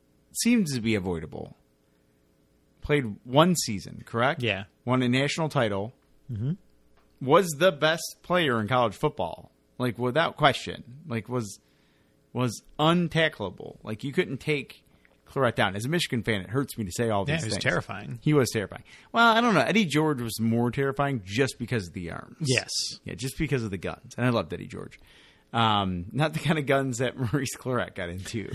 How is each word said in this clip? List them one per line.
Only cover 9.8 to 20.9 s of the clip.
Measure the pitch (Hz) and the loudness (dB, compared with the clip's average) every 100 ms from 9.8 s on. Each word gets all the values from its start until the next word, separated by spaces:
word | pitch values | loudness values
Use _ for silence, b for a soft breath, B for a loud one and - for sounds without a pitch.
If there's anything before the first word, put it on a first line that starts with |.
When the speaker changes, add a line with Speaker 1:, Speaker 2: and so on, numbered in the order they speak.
| 123 117 | -4 -2
Speaker 1:
without | 123 139 165 - | -2 0 0 4
question. | 147 - - - - 131 - | 4 4 -4 -10 -12 -16 -8
Like, | 117 104 | -6 -4
was, | 123 104 - b b b b b b _ | -4 -4 -10 b b b b b b _
was | 117 123 107 - - | -2 -2 -2 -10 2
untackleable. | 156 175 170 165 160 - 95 - - - | 4 4 2 2 0 0 -8 -8 -14 -12
Like, | - 110 | -10 -8
you | 143 | -4
couldn't | 135 - 131 | -2 -2 -4
take | - 147 123 - _ b b b _ | -4 -4 -4 -18 _ b b b _
Claret | 143 123 | 0 0
down. | 120 107 98 | 2 0 0
As | |
a | 123 | -2
Michigan | 170 - 120 | -2 0 -2
fan, | 110 104 | 0 -2
it | 87 | -2
hurts | 123 135 - | -4 -4 -6
me | |
to | 98 | -6
say | 101 117 | -2 0
all | 101 98 | 0 0
Speaker 2:
Yeah, | 160 | -2
Speaker 1:
these | |
Speaker 2:
he | 113 | -2
was | |
Speaker 1:
things. | 95 | -2
Speaker 2:
terrifying. | - - - 98 127 127 | 0 -2 -4 -12 -10 -2
Speaker 1:
He | 151 | 2
was | 147 120 | 4 4
terrifying. | 113 95 - - B B | 0 -6 -10 -18 B B
Well, | 233 233 | 4 6
I | 220 | 6
don't | 240 | 6
know. | 175 | 4
Eddie | 123 190 | 4 4
George | 180 147 156 135 | 4 2 2 0
was | 117 - | -2 0
more | 113 113 120 | 2 2 2
terrifying | 127 139 | 0 -2